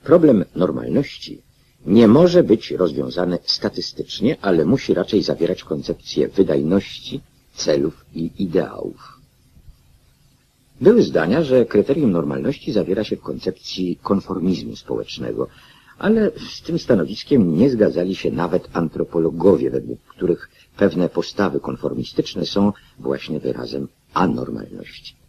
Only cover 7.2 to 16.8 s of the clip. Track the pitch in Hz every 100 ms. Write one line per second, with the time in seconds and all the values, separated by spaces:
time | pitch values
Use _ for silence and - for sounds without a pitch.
7.2 | - _ _ - - 73 73 - _ 78
8.2 | 82 - 95 90 76 - 50 - - -
9.2 | _ _ _ - - - _ _ _ _
10.2 | _ _ _ _ _ _ 139 233 - 87
11.2 | 80 135 147 127 113 104 98 139 135 87
12.2 | 73 67 90 - - 107 87 95 107 104
13.2 | - - - - - - 90 85 - 101
14.2 | - 95 95 85 58 55 - 58 50 -
15.2 | 60 55 65 - - _ _ - 190 226
16.2 | 208 - 123 - - 165